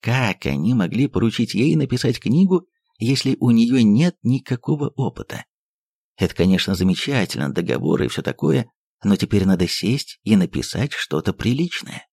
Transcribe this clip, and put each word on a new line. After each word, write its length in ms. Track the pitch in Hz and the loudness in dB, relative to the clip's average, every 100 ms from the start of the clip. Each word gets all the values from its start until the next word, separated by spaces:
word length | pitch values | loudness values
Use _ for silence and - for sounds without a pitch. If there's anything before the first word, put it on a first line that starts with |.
Как 460 | - 127 120 90 - | -2 0 0 -2 -4
они 260 | 69 87 | -2 0
могли 360 | 123 87 107 139 | 0 0 0 0
поручить 460 | - 113 - 117 | 0 0 0 -2
ей 200 | - 135 | 0 0
написать 460 | 165 135 123 123 123 | 2 0 -2 -2 -4
книгу, 480 | - 139 190 180 - _ _ _ | 0 2 4 2 -2 _ _ _
если 380 | 113 135 135 131 | -2 0 0 0
у 100 | 123 | 2
нее 320 | 117 117 131 | 4 4 4
нет 360 | 110 104 175 - | 4 4 2 0
никакого 680 | - 131 - 127 - 147 143 | -2 -2 -2 -6 -2 -2 -4
опыта? 560 | - 123 - - - - _ _ _ _ _ _ _ | -4 -6 -6 -14 -14 -16 _ _ _ _ _ _ _
Это, 160 | 92 | -4
конечно, 440 | - 90 95 - 95 | 2 2 2 0 0
замечательно, 760 | 92 90 - 139 92 - 71 | 0 0 -2 -2 -2 -4 -4
договоры 520 | 69 87 62 78 82 | -4 -2 -2 0 0
и 40 | - | -2
все 140 | - | -4
такое, 480 | - - 73 131 120 _ _ _ | -6 -2 0 0 -2 _ _ _
но 140 | 101 98 | 0 0
теперь 300 | - 101 95 | 2 2 2
надо 200 | 92 87 | 2 0
сесть 540 | - 95 135 - - | -2 -2 -2 -6 -12
и 140 | - 104 | 0 2
написать 560 | 87 - - - - | 2 -2 -6 -4 -4
что-то 400 | - - 73 90 | -6 -4 -4 -4
приличное. 760 | - 113 127 170 - - - - | -4 -2 -2 -2 -6 -12 -16 -18